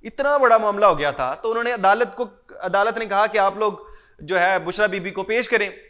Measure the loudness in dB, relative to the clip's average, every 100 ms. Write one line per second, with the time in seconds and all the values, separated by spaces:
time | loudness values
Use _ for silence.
0 | -14 -6 -2 2 4 4 4 4 4 4
1 | -2 -2 -4 -4 -4 -2 -4 0 2 2
2 | 0 -4 -10 _ _ -10 -2 0 0 -2
3 | -2 0 2 2 0 0 -4 -4 -18 -20
4 | _ _ -4 0 2 0 -2 -2 0 0
5 | -6 -8 -4 -4 0 -2 -2 -8